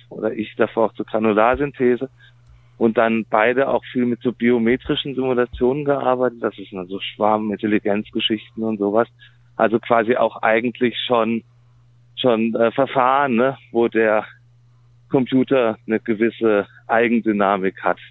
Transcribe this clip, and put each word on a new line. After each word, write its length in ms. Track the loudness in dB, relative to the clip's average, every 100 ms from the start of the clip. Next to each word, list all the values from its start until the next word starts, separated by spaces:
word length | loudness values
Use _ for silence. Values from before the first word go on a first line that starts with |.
| -18
oder 240 | -8 -6
ich 240 | -6 -6 -2
davor 300 | -2 0 -2
auch 80 |
zur 120 | -2 -6
Granularsynthese 1040 | -2 0 2 2 2 -2 -2 0 0 -4 _ -20 _ _ -20 _ -2
und 200 | 0 2
dann 280 | 2 0 0
beide 380 | 2 2 2 0
auch 160 | -2 -4
viel 140 | -2 -2
mit 160 | -2
so 100 | -4
biometrischen 840 | -2 0 2 2 0 -2 -4 -4
Simulationen 720 | -4 -2 0 -2 0 0 0
gearbeitet. 580 | -2 -2 0 0 -2 -2
Das 160 | -8 -8
ist 160 | -12
also 240 | -12 -10 -10
Schwarmintelligenzgeschichten 1700 | -10 -2 0 0 -2 -4 -2 0 0 -4 -4 -4 -4 -4 -8 -8
und 140 | -6 -2
sowas. 280 | 0 0 -2 _ -20 _ _ -2
Also 180 | 0 0
quasi 380 | 2 0 2 2
auch 260 | 0 0
eigentlich 540 | 0 0 -2 -2 -4 -4 -2
schon, 380 | 0 0 -2 -6 _ _ _ _ _ _ -2
schon, 380 | 0 2 0
äh, 160 | 0 0
Verfahren, 640 | 0 -2 2 2 2 2 2
ne, 220 | 0 -2 -4
wo 160 | 0 0
der 360 | 2 2 2 -2 -12 _ _ _ _ _ _ -2
Computer 640 | -2 2 0 2 2 0 -2 -4
eine 140 | -4
gewisse 680 | -2 -2 -2 0 2 2 0 -8 -2
Eigendynamik 960 | 0 2 2 0 0 2 2 -2 -2
hat, 160 | -2 -4 -6